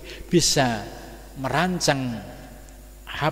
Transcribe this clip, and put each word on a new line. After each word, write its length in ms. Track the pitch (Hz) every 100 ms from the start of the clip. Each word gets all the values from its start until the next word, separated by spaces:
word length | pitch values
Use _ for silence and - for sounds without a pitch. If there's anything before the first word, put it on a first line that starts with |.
| - - -
bisa 560 | 175 - 151 127 110 101 - - - - 139
merancang 800 | 135 143 185 180 - 139 127 110 92 - - - - - - - -
H 160 | - 151